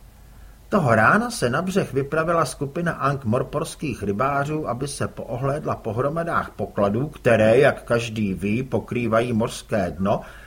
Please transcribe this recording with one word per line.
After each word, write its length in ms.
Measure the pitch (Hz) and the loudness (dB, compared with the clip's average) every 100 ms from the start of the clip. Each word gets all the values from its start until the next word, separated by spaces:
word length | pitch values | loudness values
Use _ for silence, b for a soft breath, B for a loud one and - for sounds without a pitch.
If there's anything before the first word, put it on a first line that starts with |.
| - b b b b b - | -20 b b b b b -2
Toho 260 | 208 139 110 | 0 4 4
rána 360 | 113 196 240 | 6 4 0
se 180 | - 123 | -2 -2
na 120 | 135 | 0
břeh 320 | 185 185 151 | 0 0 0
vypravila 520 | 127 139 156 160 170 156 | -2 -2 -2 0 0 0
skupina 460 | - 135 170 175 | -4 -6 -4 -4
ankmorporských 1080 | - 135 139 110 123 131 143 160 - 151 107 | -2 -2 -2 -2 -2 -2 -4 -6 -6 -8 -4
rybářů, 680 | 101 101 135 143 139 156 156 | -4 -2 0 0 -2 -4 -4
aby 180 | 135 143 | -4 -6
se 200 | - 107 | -4 -6
poohlédla 680 | - - 117 139 147 143 107 | -6 -8 -4 -2 -2 -4 -6
po 180 | 113 | -4
hromadách 560 | 107 139 160 170 135 - | -2 -2 -2 -2 -2 -4
pokladů, 580 | - 101 - 101 107 151 | -6 -4 2 2 2 -2
které, 500 | - 123 110 110 120 | 0 4 6 6 8
jak 260 | 139 - | 6 2
každý 500 | - 120 117 110 104 | 0 -2 0 -2 -2
ví, 300 | 85 101 113 | 0 0 0
pokrývají 680 | 131 110 117 123 117 113 123 | 0 -4 -2 -4 0 2 2
mořské 580 | 113 123 - - 110 87 | 0 0 -4 -4 -2 -2
dno, 300 | 78 98 139 B B | -2 0 0 B B